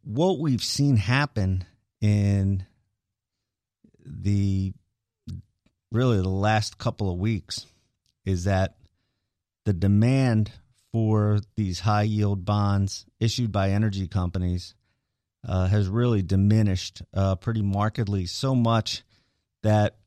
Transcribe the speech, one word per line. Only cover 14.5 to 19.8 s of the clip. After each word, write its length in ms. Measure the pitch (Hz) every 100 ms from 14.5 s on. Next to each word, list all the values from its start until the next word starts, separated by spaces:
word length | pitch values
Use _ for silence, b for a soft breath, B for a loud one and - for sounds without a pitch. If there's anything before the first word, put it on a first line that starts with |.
| 90 - _ _ _ _ _ _ _ -
uh, 200 | 92 92
has 220 | 104 95
really 340 | 107 123 107
diminished, 800 | 87 95 101 110 104 92 - - -
uh, 220 | - 98
pretty 280 | 92 - 113
markedly, 640 | 101 98 104 - 101 101 87
so 280 | - 135
much 480 | 131 113 113 - - _ _ _ _ _ _
that 340 | 107 151